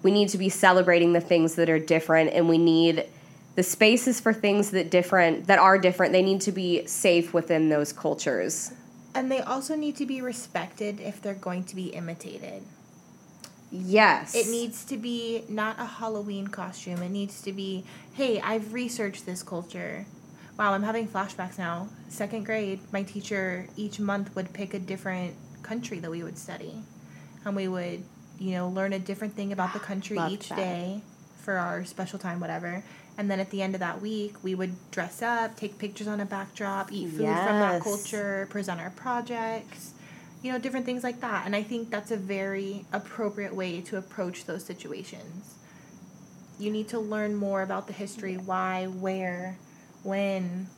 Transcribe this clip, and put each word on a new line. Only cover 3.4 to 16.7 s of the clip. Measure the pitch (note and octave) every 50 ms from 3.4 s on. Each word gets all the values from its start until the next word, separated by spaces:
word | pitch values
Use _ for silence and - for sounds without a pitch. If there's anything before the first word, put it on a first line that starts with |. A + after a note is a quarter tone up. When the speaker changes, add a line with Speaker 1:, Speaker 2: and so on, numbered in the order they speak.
| - - -
Speaker 1:
the | - F3+
spaces | - - - A3 G#3+ A#3 A#3 - C4 A#3 -
for | - A3+ A3
things | A3+ - G#3 G3+ G#3 G3+ G3+
that | F#3+ F#3+ E3 E3
different, | - F3+ F3 F3 G3 F#3 F3 E3 E3 - -
that | F3+ G3 F3
are | E3+ F#3+ F#3+
different. | F#3+ F3+ F#3 F3+ - F#3 -
They | F3+ F#3 F#3+
need | F#3+ G3 F#3+
to | F#3+ G#3
be | F3+ F#3+ F#3 F3 E3+ - -
safe | - - - - F#3+ F3 E3+ E3+ E3+ -
within | F3 E3+ - E3+ D#3 D#3+ D#3
those | D3+ D3 D3 D3 -
cultures. | - - D#3 D3+ - - D3+ B2+ F#2 F2+ C3 E3 - - - - - - - - - - - -
Speaker 2:
And | C4 C4 C4
they | C4 B3+
also | - - B3 C4+ C4 - D#4
need | D4+ D4+ D4 C#4+
to | - C#4+
be | C4 C4+ B3+
respected | B3+ B3 A#3 A#3+ - - - F3 E3+ F#3 - - G#3+ G#3 G3+ G#3
if | - G#3 G3 - -
they're | G3+ G3
going | F#3+ - F3+ F3+ F3+ F#3
to | - -
be | F#3 F#3
imitated. | - - - E3+ E3 E3+ E3 - - - F#3+ - - - - - - - - - - - - - - - - - - - - - - - - - -
Speaker 1:
Yes. | - F3+ F#3 F#3 G3 G#3+ G#3+ F#3+ D3+ - - - -
Speaker 2:
It | A#3 A3+ G#3+
needs | A#3 A#3 A#3 A3+ A3+ - -
to | - C4+
be | G#3+ A3 A#3+ A#3+ A#3 A#3 A3+ A#3 A3 A3+ -
not | G#3 G#3+ G#3+ A3 G#3+ -
a | B3
Halloween | A#3 - - A#3 A3 A3 G#3 G#3 G#3 G3 G3 G3
costume. | G3 - G3+ F3 F#3